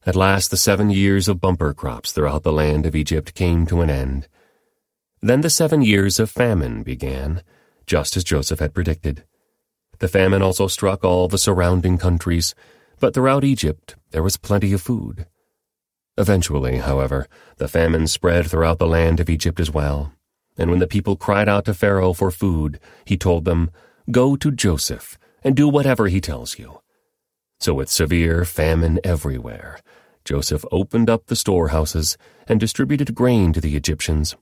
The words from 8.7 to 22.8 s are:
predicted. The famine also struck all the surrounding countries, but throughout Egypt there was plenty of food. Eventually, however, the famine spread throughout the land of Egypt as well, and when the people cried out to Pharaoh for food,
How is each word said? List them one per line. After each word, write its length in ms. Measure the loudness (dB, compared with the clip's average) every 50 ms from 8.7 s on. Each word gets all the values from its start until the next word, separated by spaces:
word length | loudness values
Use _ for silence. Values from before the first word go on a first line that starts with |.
| -2
predicted. 500 | -2 -2 -2 -4 -2 -4 -6 -6 -6 _ _ _ _ _ _ _ _ _ _ _ _ _ _ -8 _
The 80 | -4
famine 340 | 0 2 2 4 4 4 4
also 260 | 2 2 2 0 -2
struck 360 | -2 -2 -2 -2 -2 -2 0 0
all 240 | 2 2 2 2
the 100 | 0 0
surrounding 600 | 0 2 2 2 2 2 2 2 2 2 0 0
countries, 580 | 2 2 0 0 0 0 0 -2 0 -2 -4 -8 _ _ _ _ _ _ _ _ _
but 140 | 0 0 2
throughout 300 | 2 2 2 2 2 2
Egypt 520 | 0 0 0 0 -4 -4 -4 _ -20 -20 _ _ _
there 120 | -4 -2 -2
was 140 | -2 -2
plenty 340 | -4 -2 -2 0 0 2 0 0
of 80 | -2
food. 460 | -2 -4 -4 -4 -4 -10 -10 -12 -14 _ _ _ _ _ _ _ _ _ _ _ _ _ _ _ _ _ _
Eventually, 600 | -2 0 2 2 0 0 0 -2 -2 -2 -2 -2
however, 500 | -2 -2 -2 -2 0 -2 -2 -2 -4 -6 -8 _ -20 -20 -20 _
the 100 | _ -8
famine 380 | -2 0 2 2 2 2 0 0
spread 400 | -2 -2 0 0 2 2 2 0
throughout 300 | 0 0 0 2 0 2
the 100 | 2 2
land 320 | 2 2 2 2 2 2 0
of 100 | 0 0
Egypt 300 | -2 0 -2 -4 -2 -2
as 120 | -4 -2
well, 420 | -2 -2 -2 -2 -2 -4 -6 -8 -12 _ _ _ _ _ _ _ _
and 120 | -4 0 0
when 100 | 2 2
the 80 | 2
people 280 | 2 0 -2 0 0 -4
cried 340 | -2 -2 0 0 2 2 2
out 160 | 2 0 0
to 80 | -2 -2
Pharaoh 400 | 0 2 2 2 2 2 0 0
for 160 | 0 -2 -2
food, 500 | -2 0 0 0 0 0 -2 -4 -6 -10